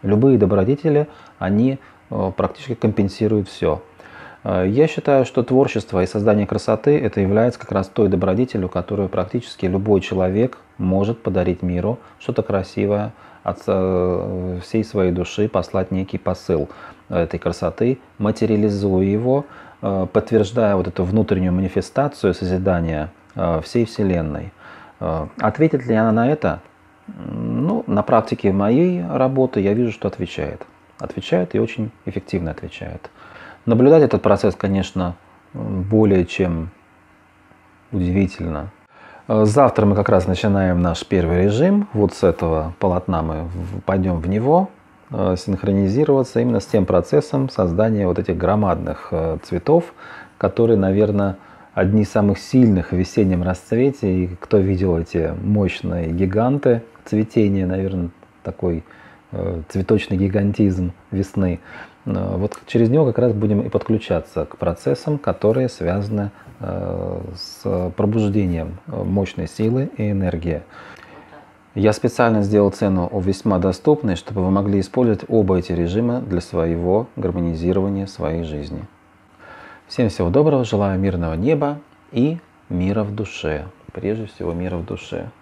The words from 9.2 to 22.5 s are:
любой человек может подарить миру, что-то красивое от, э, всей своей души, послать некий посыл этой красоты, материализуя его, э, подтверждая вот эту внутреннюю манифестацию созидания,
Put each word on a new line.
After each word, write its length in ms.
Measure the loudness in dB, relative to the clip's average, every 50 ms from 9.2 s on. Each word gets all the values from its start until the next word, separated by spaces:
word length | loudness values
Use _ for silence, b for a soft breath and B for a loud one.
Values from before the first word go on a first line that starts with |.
| -4 -2 -4 -6 -8 -8 -10 -6 -4 -2
любой 340 | -2 0 2 2 2 2
человек 560 | 2 0 -2 0 0 0 2 0 0 0 -2 -8 -18 _ _ -4
может 420 | -2 0 2 2 0 0 -2 -4
подарить 400 | -4 -4 -2 0 0 0 -2 -2
миру, 380 | -2 -4 -4 -2 -2 -2 -4 -4 B B B B
что-то 220 | -8 -4 -2 -2
красивое 720 | -2 0 -2 -2 -4 -4 -4 -4 -2 0 0 -2 -2 -6 -8 B B B B B B
от, 160 | -6 -6 -6 -4 -2
э, 920 | 0 0 0 0 0 0 0 0 0 -2 -4 -4 -6 -6 -6 -6 -6 -8 -8
всей 200 | -4 -2 -2 -2
своей 280 | -2 0 0 2 2
души, 360 | 2 0 -4 -4 -2 -2 -2 0
послать 440 | 0 -2 -4 -2 -2 -4 -2 -2
некий 260 | -4 -4 -4 -4 -8 -6
посыл 500 | -4 -4 -6 -4 -2 -2 -2 -2 -2 B B B B B B B B _
этой 300 | -2 -2 -2 -2 -4 -4
красоты, 600 | -4 -4 -4 -2 -4 -6 -2 0 0 0 0 -2 -6 -16 _ -4
материализуя 880 | -2 -2 0 0 0 2 2 2 2 0 0 0 0 0 2 2 2
его, 400 | 2 2 0 0 0 0 0 -2 B B B B B B B -4
э, 240 | -4 -2 -2 -2 0
подтверждая 640 | 0 -2 0 2 2 2 2 2 0 0 2 2 2
вот 120 | 2 0 -2
эту 160 | -2 -4 -2
внутреннюю 500 | 0 2 0 2 2 0 0 0 0 0
манифестацию 800 | 0 0 0 -2 -4 -4 -2 -2 -2 -2 -2 -2 0 0 0 0
созидания, 800 | 0 -2 -2